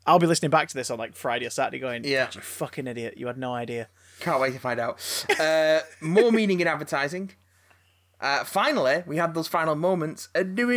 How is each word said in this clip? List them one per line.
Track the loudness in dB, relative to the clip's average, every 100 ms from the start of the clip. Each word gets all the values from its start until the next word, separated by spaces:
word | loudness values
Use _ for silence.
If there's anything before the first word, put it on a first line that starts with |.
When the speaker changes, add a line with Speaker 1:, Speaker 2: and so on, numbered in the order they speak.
| 4
Speaker 1:
I'll | 6
be | 6
listening | 2 4
back | 2 2
to | -4
this | -4
on, | -6
like, | -6 -6
Friday | -2 -2 -2
or |
Saturday | -2 -2 -2
going, | -6 -6
Speaker 2:
Yeah. | -2 0 0
Speaker 1:
"God, | -4
you |
fucking | -14 -8 -8 -6 -8
idiot, | -6 -8 -8
you | -8
had | -6
no | -6
idea." | -6 -6 -8 -10 _ -20 -10
Speaker 2:
Can't | -2 0
wait | 0
to | -2
find | -4 -2
out. | -4 -6 -6 -6 -4 0
Uh, | 2 2 4 2 0 -8
more | 2 4 6
meaning | 6 4 2
in | 2
advertising. | -2 -2 -2 -2 -4 -10 -14 _ _ _ _ _ _ _ _
Uh, | -2 -2 -2
finally, | 0 0 2 2 2 0
we | -2
had | 0
those | -2 -2
final | 0 0 2
moments. | 2 2 -2 -6 -4
A | -2
new | -2 0 2